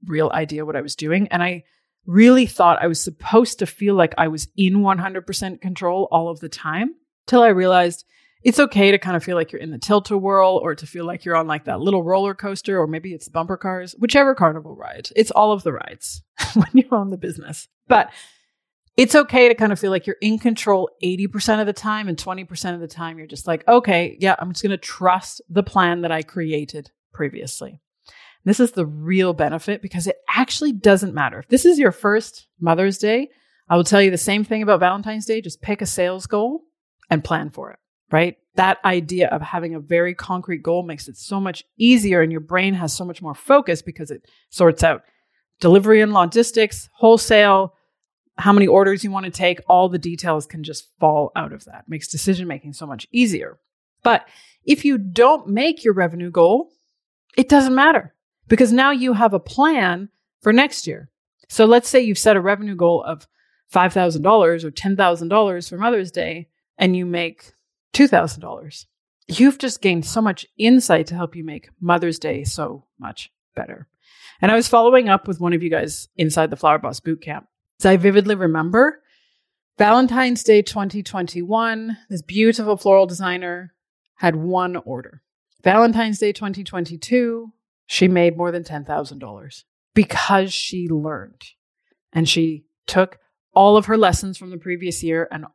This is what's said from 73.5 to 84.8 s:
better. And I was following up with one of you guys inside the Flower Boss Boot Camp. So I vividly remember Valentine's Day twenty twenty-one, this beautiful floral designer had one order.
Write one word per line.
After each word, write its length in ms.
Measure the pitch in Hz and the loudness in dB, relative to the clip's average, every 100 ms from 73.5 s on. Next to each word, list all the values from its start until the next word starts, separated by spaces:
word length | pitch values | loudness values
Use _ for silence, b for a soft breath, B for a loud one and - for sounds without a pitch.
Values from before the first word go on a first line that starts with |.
better. 320 | - - - - _ b b b b | -14 -14 -16 -20 _ b b b b
And 100 | 185 | 0
I 40 | |
was 140 | 226 233 | 2 4
following 420 | 233 233 254 220 | 4 6 4 4
up 180 | 196 202 | 2 0
with 120 | 170 | -4
one 120 | 175 | -2
of 100 | 170 | -2
you 60 | 170 | -2
guys 400 | 160 151 - - - | -4 -4 -10 -14 -4
inside 320 | 156 165 156 | -2 0 -2
the 80 | 143 | 0
Flower 220 | 156 151 | 2 2
Boss 220 | 139 127 | -2 -8
Boot 200 | 165 160 | -8 -10
Camp. 260 | 156 151 - _ _ _ | -10 -16 -16 _ _ _
So 100 | 190 | 2
I 80 | 190 | 4
vividly 380 | 196 196 202 | 4 2 2
remember 680 | 196 175 160 160 220 285 - _ _ _ _ _ _ _ - | 0 -2 -2 0 2 2 0 _ _ _ _ _ _ _ 0
Valentine's 640 | 208 240 254 240 254 240 | 2 4 2 0 -2 -2
Day 180 | - 208 | 4 4
twenty 420 | 208 214 196 208 | 4 -6 -8 -8
twenty-one, 920 | 190 190 175 175 175 226 226 220 220 214 _ | -10 -8 -8 -8 -6 -4 -4 -6 -10 -12 _
this 100 | 185 | -14
beautiful 560 | 151 196 226 226 214 196 | -6 2 2 2 -2 0
floral 300 | 202 196 185 | 4 4 4
designer 640 | 175 185 180 180 175 180 _ _ _ _ _ | -2 -6 -6 -8 -12 -16 _ _ _ _ _
had 200 | 175 160 | -2 -2
one 400 | 170 180 180 | -2 -2 -2
order. 460 | 180 | -6